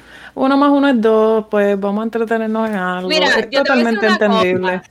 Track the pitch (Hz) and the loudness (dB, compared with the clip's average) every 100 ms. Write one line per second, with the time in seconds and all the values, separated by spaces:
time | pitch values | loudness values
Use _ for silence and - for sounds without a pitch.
0 | - - - - 262 277 285 285 277 247 | -20 -20 -16 -4 0 2 4 2 2 2
1 | 220 220 220 220 214 208 202 202 202 202 | 2 2 2 0 0 0 0 0 -2 -4
2 | 226 226 226 226 220 220 220 208 180 180 | -4 -4 -2 -2 -2 -2 -4 -4 -4 -4
3 | 185 311 - 220 220 269 269 262 233 220 | -4 -2 0 0 -2 -2 0 0 0 0
4 | 214 - 214 220 185 185 185 185 - | 0 0 2 2 0 0 -2 -4 -8